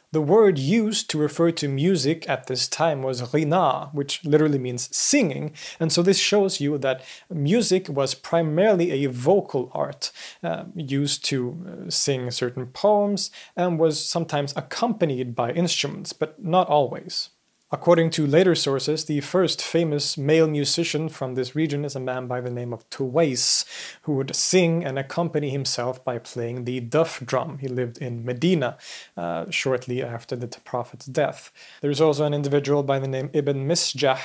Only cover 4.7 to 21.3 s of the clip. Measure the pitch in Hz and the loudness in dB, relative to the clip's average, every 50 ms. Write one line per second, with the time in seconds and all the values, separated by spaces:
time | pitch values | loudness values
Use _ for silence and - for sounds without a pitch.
4.7 | 123 120 - - - - - - 285 294 220 151 127 139 147 156 - - - - | -6 -6 -6 -6 -4 -2 0 2 4 4 4 2 0 -4 -8 -8 -10 -12 -16 -16
5.7 | - - 165 156 - 175 175 196 185 - - - 202 208 196 185 - - 143 143 | -6 -4 -2 2 2 4 4 4 4 2 2 2 4 4 4 2 0 -2 -2 -2
6.7 | 151 139 135 131 127 131 - - - - - - 180 151 139 151 208 240 190 - | -2 0 0 -2 -2 -2 -6 -14 -20 -20 -16 -10 -4 -2 2 2 4 4 4 4
7.7 | 185 185 190 - 139 139 139 131 - - - - 170 170 165 156 151 170 208 220 | 2 2 0 -2 -2 -2 0 -2 -2 -6 -4 0 0 2 2 2 2 4 4 4
8.7 | 196 170 170 175 139 139 143 131 123 123 123 160 196 190 - - - 127 123 - | 4 4 2 0 0 0 0 -2 -2 0 2 4 4 4 2 0 -2 -4 -4 -4
9.7 | - 147 143 143 139 - - - - - - - - - 175 165 165 165 170 175 | -4 -4 -4 -4 -6 -8 -10 -10 -10 -12 -18 -18 -14 -10 -6 -6 -6 -6 -8 -10
10.7 | - 170 147 127 139 139 143 143 - - - - 139 127 123 123 160 170 180 - | -10 -10 -6 -2 -2 0 0 -2 -2 -4 -4 -2 -2 -2 -2 -4 -8 -10 -12 -14
11.7 | - - - 170 - - - 143 135 127 123 123 123 - 127 123 127 131 123 127 | -14 -12 -8 -4 -2 0 0 0 0 -2 -2 -6 -4 -2 -4 -4 -4 -6 -10 -10
12.7 | - - - 208 214 208 202 202 202 196 - - - - - - _ 180 180 180 | -4 0 2 4 4 4 2 2 0 -2 -2 -4 -8 -14 -20 -10 _ -2 0 0
13.7 | 170 156 165 160 147 - - - - 170 160 - 151 143 143 139 - - - - | 2 4 4 2 2 0 -4 -2 -2 -2 -2 -2 -2 -2 -2 -2 -6 -8 -8 -8
14.7 | - - 233 240 214 - 180 151 131 123 127 123 113 - 120 117 143 170 180 165 | -4 -2 -2 -2 0 0 0 0 0 -2 -4 -4 -2 -2 -2 0 0 0 0 0
15.7 | - - 147 143 - - - - - - 151 151 - - 214 160 175 185 175 - | 0 -2 -2 -4 -6 -8 -10 -12 -6 -4 -4 -4 -4 -8 -2 2 2 2 4 4
16.7 | 151 147 131 123 - - - - - - - - _ _ _ _ _ _ _ _ | 4 2 2 2 -2 -8 -10 -8 -8 -8 -8 -8 _ _ _ _ _ _ _ _
17.7 | - - - 170 175 165 165 165 - 160 151 139 147 175 190 180 160 - - 143 | -8 0 4 6 6 6 4 2 2 0 2 4 6 6 6 6 4 2 2 0
18.7 | 139 131 - 151 156 151 - - 147 143 139 - - 190 175 147 - - - - | 0 0 0 -2 -2 -2 -2 -2 -2 -2 -2 0 2 2 2 2 0 -2 -4 0
19.7 | - 165 170 156 147 147 - - - 151 135 147 160 160 160 156 151 147 139 - | 2 2 2 2 0 0 -2 -2 -4 -2 2 4 6 6 6 4 2 0 0 0
20.7 | - 170 165 - - 147 160 156 - - 135 127 | 0 0 0 0 -2 -2 -2 -4 -4 -6 -6 -4